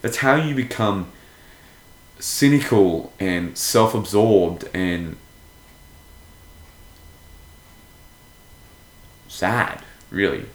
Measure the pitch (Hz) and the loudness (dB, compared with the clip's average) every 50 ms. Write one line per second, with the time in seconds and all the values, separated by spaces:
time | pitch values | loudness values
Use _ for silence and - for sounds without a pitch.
0 | - 113 - - 139 135 135 151 156 151 143 131 120 123 - - 113 104 98 95 | -6 -6 -6 -2 0 2 2 2 0 -2 -2 -4 -4 -6 -4 -2 -2 -2 -2 -4
1 | 90 - - - - - - - - - - - - - - - - - - - | -6 -10 -14 -20 -20 -20 -20 -20 -20 -20 -20 -20 -20 -20 -20 -20 -20 -20 -20 -20
2 | - - - - - - - - 143 139 143 143 139 - 123 107 98 92 82 78 | -20 -20 -20 -12 -10 -8 -2 2 4 4 4 4 2 2 4 6 6 4 4 -2
3 | - - - - 98 95 90 87 87 85 - - - - - 117 - - - 110 | -6 -10 -10 -6 -4 -2 -2 -2 -4 -6 -8 -6 -6 0 4 4 4 4 2 -2
4 | 107 - 98 104 110 113 107 98 87 82 85 82 - - - 90 92 90 87 85 | -4 0 2 2 4 6 4 4 4 2 -2 -8 -12 -8 -4 -4 -2 -2 -2 -4
5 | 85 82 78 - - - - - - - - - - - - - - - - - | -6 -10 -12 -16 -20 -20 -20 -20 -20 -20 -20 -20 -20 -20 -20 -20 -20 -20 -20 -20
6 | - - - - - - - - - 1017 988 988 - - - - - - - - | -20 -20 -20 -20 -20 -20 -20 -20 -20 -20 -20 -20 -20 -20 -20 -20 -20 -20 -20 -20
7 | - - - - - - - - - - - - - - - - - - - - | -20 -20 -20 -20 -20 -20 -20 -20 -20 -20 -20 -20 -20 -20 -20 -20 -20 -20 -20 -20
8 | - - - - - - - - - - - - - - - - - - - - | -20 -20 -20 -20 -20 -20 -20 -20 -20 -20 -20 -20 -20 -20 -20 -20 -20 -20 -20 -20
9 | - - - - - - - - 92 92 117 123 92 - - - - - - - | -20 -20 -20 -20 -20 -20 -10 -4 -4 -2 0 -2 -2 -4 -6 -12 -16 -20 -20 -20
10 | - - - 95 98 87 67 55 - - - | -20 -10 -4 -2 0 0 -2 -4 -10 -14 -18